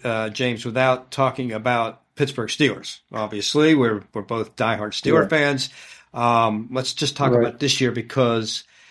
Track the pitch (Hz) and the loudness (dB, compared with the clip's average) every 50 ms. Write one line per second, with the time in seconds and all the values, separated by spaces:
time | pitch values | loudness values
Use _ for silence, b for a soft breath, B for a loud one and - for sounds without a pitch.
0 | - 123 113 110 110 110 104 - 131 123 120 113 117 123 110 127 131 131 127 127 | -6 -4 -4 -2 -4 -4 -4 -2 -2 -2 -2 -4 -6 -6 -2 0 2 2 2 0
1 | - - - - 135 127 127 - 127 120 110 107 110 123 120 120 117 113 117 - | -2 -8 -2 0 0 0 0 -2 -6 -6 -6 -4 -2 0 0 0 0 -2 -6 -12
2 | _ _ _ - 143 135 - - 113 107 - - 151 127 104 - - - - - | _ _ _ -4 -4 -2 -2 -4 -6 -4 -2 0 0 0 0 -2 -8 -14 -16 -16
3 | _ _ - 110 107 104 107 104 101 - - 147 151 160 160 143 123 117 110 101 | _ _ -6 -6 -6 -4 -4 -4 -4 -2 2 4 6 6 6 6 4 2 0 -2
4 | 98 _ - 113 98 - 120 113 107 - _ - 110 113 113 107 107 107 - - | -6 _ -10 -10 -8 -6 -4 -6 -6 -6 _ -2 -2 0 0 -2 -4 -6 -6 -4
5 | - 135 151 160 151 - 160 151 147 143 143 135 135 - B B B B B B | 0 2 4 4 4 4 2 2 2 2 0 0 -4 -6 B B B B B B
6 | B B B 120 120 120 120 117 113 110 107 107 113 117 127 131 123 - - - | B B B 0 2 4 4 4 4 2 2 -2 -6 -6 -4 -4 -4 -4 -4 -2
7 | 151 139 - - 143 131 123 120 120 127 - - - 131 - - 135 120 110 120 | -2 -2 -2 0 2 2 4 4 2 2 -2 -2 -2 -2 0 2 0 0 0 -2
8 | 110 - - 135 127 117 117 117 110 107 - - - b b b b b | -6 -4 0 2 2 2 2 0 -2 -4 -6 -10 -10 b b b b b